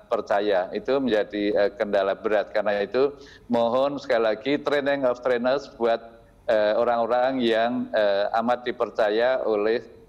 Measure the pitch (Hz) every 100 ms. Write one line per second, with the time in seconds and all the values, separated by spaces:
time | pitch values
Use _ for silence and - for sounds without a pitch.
0 | - 110 101 104 104 95 92 104 101 139
1 | 131 107 98 104 101 92 101 98 107 101
2 | 98 92 104 104 95 107 101 104 101 127
3 | 139 - - - - 120 117 123 139 143
4 | - 120 113 107 135 143 147 143 139 139
5 | 131 123 131 123 123 139 139 - 117 117
6 | - - - - - 110 107 107 117 117
7 | 117 120 127 135 117 110 113 127 123 110
8 | 104 98 104 117 117 123 127 - 113 -
9 | 107 107 123 131 - 107 104 117 - -